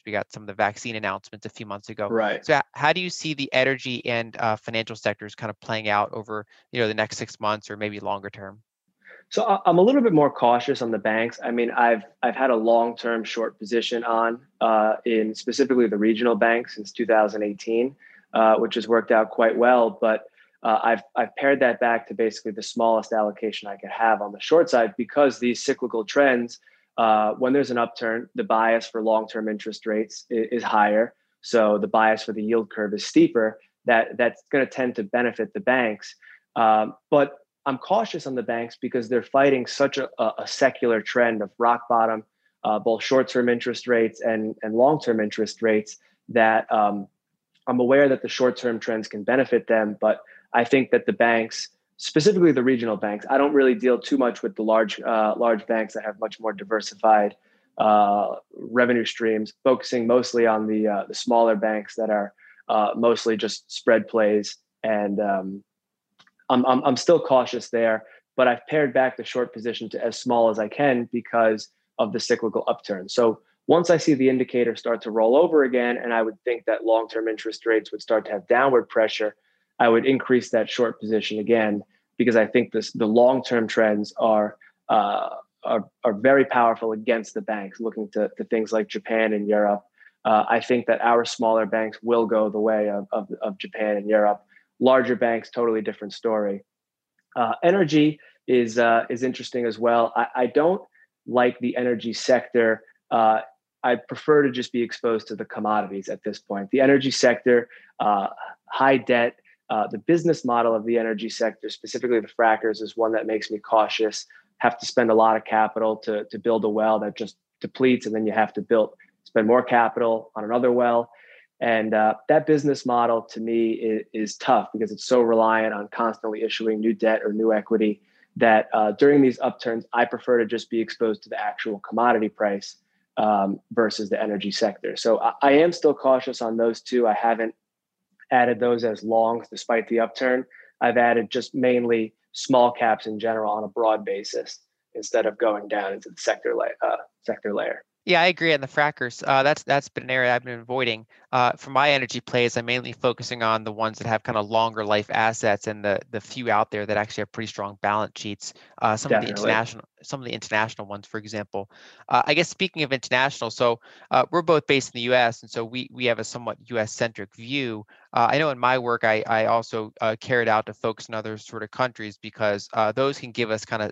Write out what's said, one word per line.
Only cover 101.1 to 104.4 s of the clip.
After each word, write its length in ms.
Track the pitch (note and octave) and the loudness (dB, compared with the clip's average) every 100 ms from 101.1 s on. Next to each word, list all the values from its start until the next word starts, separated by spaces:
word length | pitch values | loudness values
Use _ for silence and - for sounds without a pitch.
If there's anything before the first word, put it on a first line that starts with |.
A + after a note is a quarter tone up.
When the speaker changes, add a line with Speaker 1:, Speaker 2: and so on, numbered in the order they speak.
| _ - | _ -2
Speaker 2:
like 320 | A#2+ B2 - | 2 2 0
the 180 | B2 B2 | -4 -2
energy 340 | B2 A#2 A2+ | -2 -2 -6
sector. 720 | G#2+ - B2 - B2 A2+ A2 _ _ - | -4 0 0 2 2 2 0 _ _ -4
Uh, 300 | A#2+ A2 A2 - _ _ _ | 2 4 2 -2 _ _ _
I 120 | B2 A#2+ | -2 -2
prefer 460 | - B2+ - D3 | -4 -6 2 4